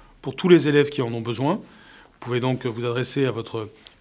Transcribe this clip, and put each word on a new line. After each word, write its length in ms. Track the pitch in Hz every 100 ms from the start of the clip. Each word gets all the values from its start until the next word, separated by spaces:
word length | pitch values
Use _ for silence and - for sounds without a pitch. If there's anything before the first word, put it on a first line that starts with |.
| - -
pour 140 | - -
tous 120 | 185
les 200 | 170 147
élèves 220 | 147 143
qui 120 | -
en 100 | 117
ont 100 | 117
besoin. 340 | 113 110 139 208
Vous 640 | - - - - - -
pouvez 200 | 117 123
donc 280 | 127 127 127
vous 180 | 113 120
adresser 400 | 120 120 147 131
à 60 |
votre 360 | 113 113 113 104 - - -